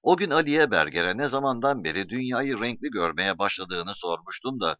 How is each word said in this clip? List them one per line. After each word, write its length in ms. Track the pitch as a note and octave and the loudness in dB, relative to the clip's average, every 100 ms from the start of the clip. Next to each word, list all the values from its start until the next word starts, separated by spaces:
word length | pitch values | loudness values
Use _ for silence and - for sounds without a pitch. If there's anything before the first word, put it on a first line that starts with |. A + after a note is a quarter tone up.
O 140 | - F3 | 6 4
gün 140 | G3 | 4
Aliye 400 | D#3 D3+ D3+ D3 | 2 4 4 4
Berger'e 460 | F#2 D2+ D#2+ F2 G#2 | 4 2 2 0 0
ne 100 | C#3+ | 0
zamandan 580 | C3+ C#3 A#2+ C3 C3+ | 0 0 0 0 0
beri 240 | D#2 D#2+ G2 | -2 -4 -4
dünyayı 520 | B2 B2+ B2+ C3+ A#2 | -4 -2 -2 -2 -2
renkli 300 | A#2+ A2 D3 | -4 -4 -6
görmeye 480 | G#2+ E2+ D#2 F#2+ F2+ | 0 0 2 0 0
başladığını 560 | G2 - F#2 F2+ F2 | -2 -2 -6 -6 -6
sormuştum 680 | G2+ F2+ E2 F2+ - B2+ C3 | -6 -4 -4 -6 -10 -8 -2
da 160 | E2+ | -2